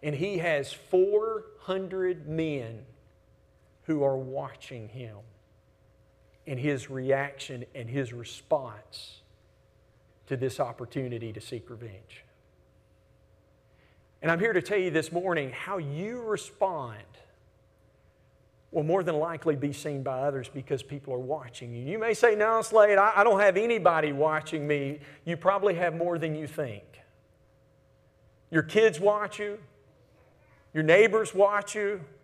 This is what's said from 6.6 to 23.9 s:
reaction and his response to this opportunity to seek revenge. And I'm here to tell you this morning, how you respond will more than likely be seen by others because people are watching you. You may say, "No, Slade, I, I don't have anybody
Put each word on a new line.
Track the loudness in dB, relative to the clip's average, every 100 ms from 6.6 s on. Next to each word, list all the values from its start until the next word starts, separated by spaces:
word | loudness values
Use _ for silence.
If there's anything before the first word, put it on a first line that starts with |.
| -2 -2 -4
reaction | -8 0 0 0 -8 -14 -12 -14
and | -12 -8
his | -6 -6
response | -8 -14 -18 -2 -2 -2 -16 -18 -18 -18 -20 _ _ _ _ _ _ _ _ _ _ _
to | -4
this | -4 -2
opportunity | -4 -4 -10 -8 -6 -8 -8
to | -12
seek | -12 -14 -12
revenge. | -16 -16 -18 -20 -20 -20 _ _ _ _ _ _ _ _ _ _ _ _ _ _ _ _ _ _ _
And | -2
I'm | 0
here | 2
to | 0
tell | 0 -2
you | 0
this | 0 -2
morning, | -4 -2 -2 -4
how | -8 -8 -6
you | -6 -8 -8 -8
respond | -6 -6 -6 -4 -2 -2 -10 -14 -20 -20 -20 _ _ _ _ _ _ _ _ _ _ _ _ _ _
will | -4
more | 0 0
than | 2 -2
likely | -2 -4 -2 -2
be | -2
seen | -6 -8 -6
by | -6 -2
others | -2 -4 -8
because | -12 -6 -6
people | -6 -14 -8
are | -8
watching | -4 -6 -8 -16 -14
you. | -12
You | -8 -6
may | -2
say, | 4 6 6
"No, | 4 2
Slade, | 4 8 8 8
I, | 6 6
I |
don't | 6 8
have | 6 6
anybody | 2 4 6